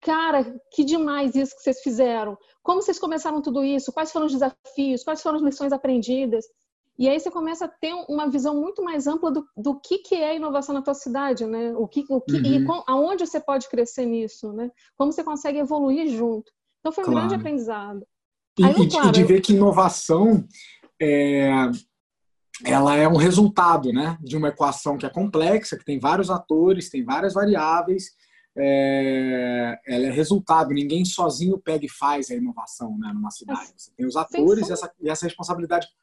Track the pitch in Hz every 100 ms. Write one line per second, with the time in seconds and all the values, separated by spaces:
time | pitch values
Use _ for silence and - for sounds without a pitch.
0 | - 320 330 294 247 254 _ - 277 330
1 | 302 285 277 269 269 - - 262 - 226
2 | 247 233 214 202 _ _ - 370 403 370
3 | 339 320 320 302 294 254 269 277 269 -
4 | 311 330 311 269 269 - - - 277 247
5 | 277 311 330 302 294 269 277 269 277 254
6 | 226 254 269 220 226 _ _ _ _ -
7 | 254 294 330 349 320 330 339 _ 320 349
8 | - 294 302 269 269 294 320 403 359 320
9 | 277 320 330 285 285 - 226 277 - 392
10 | - 370 302 320 302 285 277 277 269 277
11 | 277 240 277 247 226 226 233 233 220 -
12 | 285 269 247 294 139 269 269 339 - 262
13 | 302 381 339 311 302 277 - 240 233 -
14 | 240 233 220 - 220 208 240 _ _ _
15 | 277 311 320 294 294 285 277 302 277 269
16 | 320 226 233 220 226 _ _ _ 311 320
17 | 370 240 359 392 220 294 226 214 202 202
18 | 196 _ _ _ _ - 185 311 165 330
19 | - - 180 185 185 202 202 190 185 -
20 | - 165 214 208 - - - - _ _
21 | 156 143 143 139 139 135 127 120 - _
22 | _ _ _ _ _ - 123 135 139 147
23 | 156 165 165 180 208 196 175 165 131 123
24 | 156 165 139 156 151 143 143 135 147 143
25 | 135 170 196 160 160 214 214 139 - 139
26 | 135 180 180 185 - 156 175 185 175 139
27 | 120 139 190 196 208 196 156 165 170 185
28 | 185 _ _ _ _ - 139 139 135 135
29 | 135 131 131 127 123 120 120 117 - 123
30 | 131 131 156 202 190 165 151 143 143 160
31 | 180 - 170 131 180 190 - 156 143 -
32 | 143 143 127 123 123 117 113 - 117 -
33 | - 104 104 - 117 - - _ - _
34 | 127 151 160 - 156 214 175 175 - _
35 | 156 156 170 - 175 175 170 170 170 _